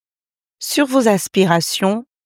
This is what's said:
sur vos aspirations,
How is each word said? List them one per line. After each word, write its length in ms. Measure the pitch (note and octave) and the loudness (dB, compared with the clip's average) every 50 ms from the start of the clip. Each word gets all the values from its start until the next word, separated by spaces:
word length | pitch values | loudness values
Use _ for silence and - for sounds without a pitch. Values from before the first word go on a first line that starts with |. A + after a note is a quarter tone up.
| _ _ _ _ _ _ _ _ _ _ _ - | _ _ _ _ _ _ _ _ _ _ _ -16
sur 260 | - - - - D4 | -12 -6 -2 -2 -2
vos 220 | B3+ B3+ C4+ A#3 A3+ | 2 2 2 2 2
aspirations, 960 | G3+ F3+ - - - G3 G3 E3 E3+ E3+ D#3 - - - G3 F#3+ G#3 A#3 B3 _ _ _ _ | 2 0 -2 -2 0 0 2 2 2 0 0 -2 -4 -2 -2 -2 -2 -2 -8 _ _ _ _